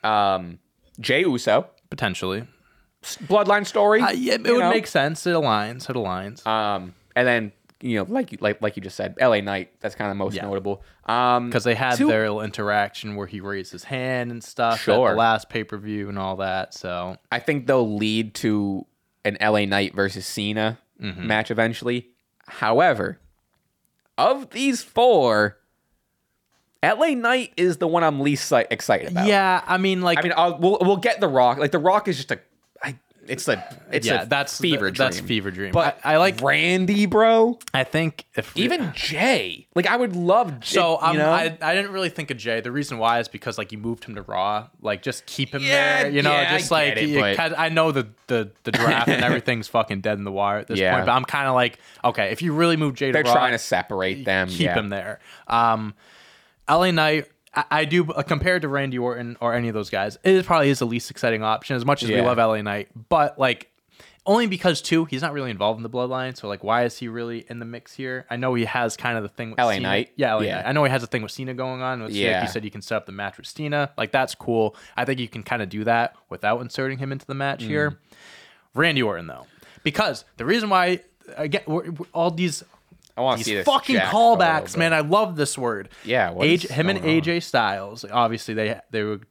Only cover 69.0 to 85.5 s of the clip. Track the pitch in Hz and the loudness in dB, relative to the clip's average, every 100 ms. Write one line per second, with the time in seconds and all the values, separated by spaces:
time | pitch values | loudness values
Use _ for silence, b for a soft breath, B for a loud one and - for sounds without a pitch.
69 | 123 117 101 - 117 113 120 98 95 101 | -4 -4 -6 -10 -8 0 2 2 0 0
70 | 123 - 131 110 107 92 98 147 139 131 | -2 -2 0 2 0 -2 -2 2 2 0
71 | 117 123 107 - 131 127 127 127 127 127 | -2 -6 -6 -10 -10 -8 -8 -6 -6 -6
72 | 110 104 95 92 90 107 104 107 - 110 | -6 -2 0 0 -2 -4 -8 -12 -6 -6
73 | - 98 101 - - - 151 147 143 - | -6 -10 -10 -10 -18 -10 -4 -2 -4 -4
74 | 113 139 131 - - 117 107 B B B | -2 0 0 -4 -2 0 0 B B B
75 | 123 131 117 113 104 123 101 101 107 117 | -4 -4 -6 -10 -6 -6 -4 -4 0 2
76 | 120 _ _ 90 104 117 123 - 135 135 | 0 _ _ -4 -2 -2 -4 -6 -6 -6
77 | 135 135 - 135 139 135 113 151 147 147 | -8 -10 -10 -6 -6 -6 -4 -2 -2 -4
78 | B B B B B B B 120 165 143 | B B B B B B B 0 0 2
79 | 110 87 85 64 64 b b b 156 147 | 0 -2 -10 -16 -20 b b b -4 0
80 | 208 123 - - 120 226 214 190 180 180 | -2 -2 -14 -10 0 0 2 2 2 0
81 | - _ - - 151 190 - 160 170 156 | -6 _ -18 -8 -4 -4 -2 -4 -4 -12
82 | - 165 170 165 180 147 - _ _ _ | -8 -2 -2 0 -2 -4 -14 _ _ _
83 | _ - 127 113 110 104 92 269 - 240 | _ -2 0 0 0 0 2 0 2 0
84 | 95 202 233 220 170 156 151 165 165 160 | 2 4 6 6 4 2 -2 -2 2 2
85 | 147 196 214 160 143 | 2 2 2 -2 -4